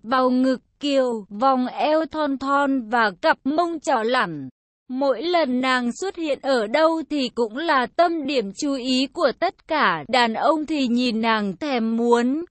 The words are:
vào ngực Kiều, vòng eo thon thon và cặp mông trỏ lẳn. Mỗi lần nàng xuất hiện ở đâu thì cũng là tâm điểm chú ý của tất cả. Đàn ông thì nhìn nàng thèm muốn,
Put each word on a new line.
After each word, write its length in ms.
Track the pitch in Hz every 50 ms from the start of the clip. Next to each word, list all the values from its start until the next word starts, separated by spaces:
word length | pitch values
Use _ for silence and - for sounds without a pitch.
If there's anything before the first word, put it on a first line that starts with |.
| -
vào 280 | 214 262 262 262 254
ngực 300 | 254 254 254 262 262 - - _ _ _
Kiều, 460 | - 285 277 269 254 247 233 220 196 -
vòng 380 | 202 208 247 269 269 254 254
eo 400 | 254 269 - 214 294 302 320 320
thon 320 | - - 311 302 294 277 254
thon 500 | 277 269 285 285 285 277 269 269 226 214
và 220 | 233 240 226 208 185 - -
cặp 160 | 320 285 - _
mông 360 | 262 294 320 349 339 339 311
trỏ 220 | - 330 277 240 220
lẳn. 460 | 226 254 254 226 180 160 147 135 127 - _ _ _ _ _ _ _
Mỗi 340 | 254 254 277 277 254 202 285
lần 380 | 339 359 339 311 254 254 247
nàng 300 | 254 262 254 254 247 240 233
xuất 240 | - 381 381 392
hiện 220 | - 330 302 269 - -
ở 240 | 262 277 240 214
đâu 360 | 208 233 294 320 320 330 320 277 -
thì 180 | 294 294 262 240
cũng 280 | - - 240 214 208
là 300 | 262 330 339 302 262 240 - -
tâm 300 | - 339 349 339 330 285
điểm 240 | 262 294 262 208 196 196 - 302
chú 120 | 285 277
ý 320 | 262 233 262 254 254 269
của 260 | 277 - 339 330 262 - -
tất 300 | 330 370 - _ _ -
cả. 360 | 320 302 247 202 175 160 143 -
Đàn 260 | 226 254 240 226 220
ông 320 | - 190 277 302 302 311
thì 200 | 254 320 294 269
nhìn 340 | 226 240 240 254 247 214 220
nàng 360 | 220 226 226 220 208 196 185
thèm 400 | - 311 294 269 240 226 226 226
muốn, 480 | 226 233 240 233 233 240 247 269 311 349 -